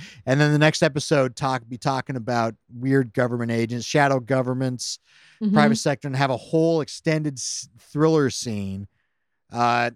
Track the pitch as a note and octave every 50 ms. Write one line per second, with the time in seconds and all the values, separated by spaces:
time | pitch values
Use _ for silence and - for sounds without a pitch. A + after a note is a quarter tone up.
0 | - - - - - B2 C3 D3 D3+ D3 D3+ D3 D3+ D#3 D#3 - E3+ D3+ C3+ C#3+
1 | - - D#3+ C#3 C3 B2+ A2 - D3 C3+ C3 B2 A#2 A#2 B2+ - - C#3+ C3+ C3
2 | - - C3+ B2 G#2+ B2 A#2+ A#2 A2+ A2+ G#2+ - _ _ A#2+ A#2+ B2+ C3+ C3+ C3+
3 | B2+ A2 - C3+ B2 A#2 B2 A#2+ A#2 A#2 A#2 A2+ A#2 A2 B2 A#2+ G#2+ - - D3+
4 | C#3+ C#3 C#3 B2+ A#2 G#2 C3+ C3 B2 B2+ B2+ B2+ C3 B2+ B2+ A2+ - - - -
5 | _ _ _ _ _ _ _ - A3 G3+ G3+ - - A3 A3+ G#3+ - D#3 C#3 -
6 | - C#3 C3 C3+ C#3 C3 B2 A#2 - - E3 D#3+ D#3+ E3 E3 D#3+ C#3 - - -
7 | - E3 D#3 D#3 D3+ D3+ C#3 A#2+ - - - - - - _ A#2 _ _ - D3
8 | D#3 D#3+ D#3+ D3+ C#3 A#2+ - - - A#2+ G#2+ G2+ G2 G2 F#2+ G2 G2+ - _ _
9 | _ _ _ _ _ _ _ _ _ _ A#2 A#2+ A#2+ A#2+ A#2+ A#2+ A#2+ A#2+ A#2